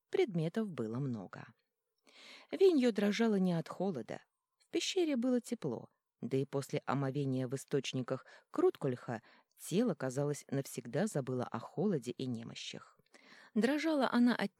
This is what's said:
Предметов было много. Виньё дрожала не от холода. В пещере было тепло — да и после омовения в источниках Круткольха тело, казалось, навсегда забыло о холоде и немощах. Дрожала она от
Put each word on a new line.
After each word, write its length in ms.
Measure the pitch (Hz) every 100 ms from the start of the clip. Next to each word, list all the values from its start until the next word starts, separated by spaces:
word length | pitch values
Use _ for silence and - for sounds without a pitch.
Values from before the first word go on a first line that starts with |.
| _
Предметов 580 | 381 339 170 160 226 214
было 300 | 151 110 117
много. 480 | 139 113 87 - - _ _ _ _ _ _ - - - -
Виньё 400 | 302 392 320 247
дрожала 480 | 214 202 196 226 202
не 140 | 185
от 140 | 170 -
холода. 540 | - 190 143 107 - - _ _ _
В 100 | _
пещере 480 | 330 - 381 330 269
было 260 | 254 247
тепло — 480 | - 240 151 107 92 _ _ _
да 160 | 120 135
и 80 | 139
после 360 | 139 135 - -
омовения 600 | 135 139 135 139 131 127
в 80 | 135
источниках 680 | - 147 - 131 123 131 - - _
Круткольха 680 | - 359 - 143 123 - 117 - - _ _
тело, 360 | - 170 247
казалось, 520 | 151 131 127 143 147 -
навсегда 580 | 139 - - 123 139 214
забыло 380 | 151 131 127 117
о 140 | 117
холоде 520 | - - 202 165 120
и 140 | - 127
немощах. 720 | 117 117 - - - - _ _ - - - - 214
Дрожала 540 | 233 294 320 302 247
она 240 | 240 240 226
от 160 | 202